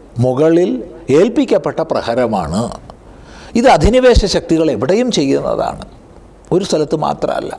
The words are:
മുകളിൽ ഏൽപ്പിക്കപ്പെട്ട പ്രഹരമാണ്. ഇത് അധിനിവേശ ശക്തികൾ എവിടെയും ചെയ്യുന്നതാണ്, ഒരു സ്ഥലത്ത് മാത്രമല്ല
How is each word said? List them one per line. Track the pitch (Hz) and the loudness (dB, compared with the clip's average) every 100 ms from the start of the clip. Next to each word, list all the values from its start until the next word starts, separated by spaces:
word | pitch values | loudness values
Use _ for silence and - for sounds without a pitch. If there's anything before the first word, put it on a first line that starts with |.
| - 117 | -14 -2
മുകളിൽ | 127 127 160 165 185 254 - - - 143 | -2 2 2 4 2 -2 -10 -14 0 2
ഏൽപ്പിക്കപ്പെട്ട | 226 240 269 190 151 127 - | 4 2 0 0 -2 -6 -4
പ്രഹരമാണ്. | 120 113 120 120 101 78 90 120 - - - - - - - - 226 | -4 -2 -2 0 -2 -2 -4 -4 -8 -18 -20 -20 -20 -20 -20 -6 2
ഇത് | 254 185 | 4 4
അധിനിവേശ | 175 254 254 214 196 | 4 4 4 4 2
ശക്തികൾ | 175 - 165 160 110 | -2 0 0 0 -2
എവിടെയും | 135 202 254 185 | 0 0 0 0
ചെയ്യുന്നതാണ്, | 135 139 135 107 113 - - - - - - - - | 0 0 -2 -4 -4 -8 -16 -20 -20 -20 -20 -20 -4
ഒരു | 170 196 | -2 0
സ്ഥലത്ത് | 160 147 160 | -2 -2 -2
മാത്രമല്ല | 147 - - - - | -2 -4 -4 -4 -6